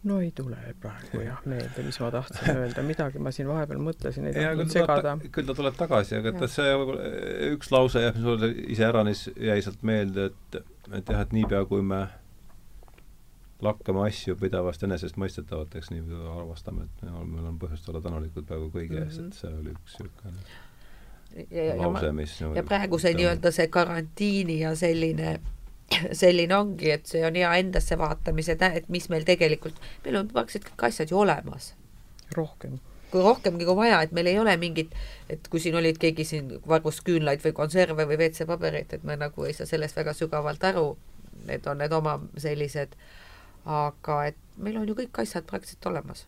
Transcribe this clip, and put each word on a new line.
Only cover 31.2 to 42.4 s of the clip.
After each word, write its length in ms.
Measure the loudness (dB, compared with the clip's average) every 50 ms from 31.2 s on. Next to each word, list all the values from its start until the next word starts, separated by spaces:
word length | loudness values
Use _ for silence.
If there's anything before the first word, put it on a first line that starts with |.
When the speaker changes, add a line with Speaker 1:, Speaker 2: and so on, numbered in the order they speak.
Speaker 3:
olemas. 540 | 6 6 4 2 -2 -10 -12 -12 -12 -14 -16 -18 -20 -20 -20 -20 -20 -20 -20 -20 -14 -6 -4
Speaker 1:
Rohkem. 460 | -4 -4 -4 -8 -14 -12 -10 -10 -12 -12 -16 -20 -20 -14 0
Speaker 3:
Kui 140 | 2 6
rohkemgi 420 | 8 8 6 6 4 0 0 2 2
kui 100 | 2 4
vaja, 240 | 6 6 6 6 6
et 100 | 4 2
meil 140 | 0 2 2
ei 120 | 4 4 6
ole 180 | 6 6 6
mingit, 340 | 4 2 -2 -2 -2 -2 -2 -6 -8 -8 -10 -12 -16 -10 -10
et 180 | -10 -10 -6 -4
kui 120 | -4 0
siin 140 | 0 2 2
olid 220 | 4 4 4 2 4
keegi 260 | 2 2 2 2 -4
siin 260 | -2 -4 -4 -4 -6 -10 -10 2
varus 320 | 4 4 4 4 2 -2 -2
küünlaid 400 | 0 2 2 4 4 2 2 2 2
või 80 | 0
konserve 540 | 2 2 -2 2 6 6 6 6 4 0 2
või 100 | 2 4
W 140 | 2 2 2
C 160 | 2 -2 -2
paberit, 460 | -2 -2 -2 0 -2 -2 -2 -6 -6 -10
et 100 | -8 -6
me 120 | -6 -4
nagu 280 | -4 -6 -6 -6 -4 -4
ei 80 | -4
saa 140 | -4 -6 -6
sellest 300 | -4 -2 -2 -2 -2 -4
väga 180 | -4 -4 -4 -2
sügavalt 500 | -2 -2 -2 -2 -2 -2 -2 -2 0 0
aru. 320 | 2 4 4 2 0 -2 -6 -14 -18 -18 -18 -18 -18 -18 -14 -8
Need 200 | -8 -8 -6 -4
on 120 | -4 -2 -2
need 140 | 0 0
oma 260 | 2 2 2 0 -2 -2 -6 -10 -12
sellised, 560 | -6